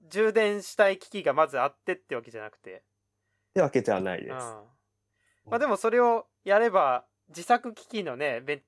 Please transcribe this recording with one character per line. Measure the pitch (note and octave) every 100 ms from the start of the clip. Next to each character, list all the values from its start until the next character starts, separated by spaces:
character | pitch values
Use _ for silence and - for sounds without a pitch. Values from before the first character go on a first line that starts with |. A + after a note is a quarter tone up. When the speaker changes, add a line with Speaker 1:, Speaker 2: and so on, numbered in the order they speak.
| D#3+
Speaker 1:
充 | F#3+ A3
電 | A3 G#3 G#3
し | - -
た | G3
い | F#3+
機 | -
器 | G3+
が | D#3
ま | C#3 D#3
ず | C3
あ | C#3
っ | -
て | -
っ | F3+
て | _
わ | B2
け | A#2
じ | A2+
ゃ |
な | G#2+
く | -
て。 | F#2+ F#2+
Speaker 2:
っ | _ _ _ _ _ _ _
て | F#3+
わ | C#3+
け | B2+
じ | A#2
ゃ | F#2+
な | F#2+ F2+
い |
で | -
す。 |
Speaker 1:
う | C3
ん。 | A#2 G#2+ G#2 _ _ _ _ _ _ _ -
ま | A#3
あ、 |
で | C#4+
も | G3
そ | A3+
れ | A#3+
を | A#3+ A#3 - _
や | F#3+ G#3
れ | A#3
ば、 | F#3 C#3+ B2 - _ _
自 | E3+
作 | F3 A#3+ B3
機 | A3 -
器 | A3
の | E3 B2
ね、 | D3 A#2+ C3+
め |
っ | C#3+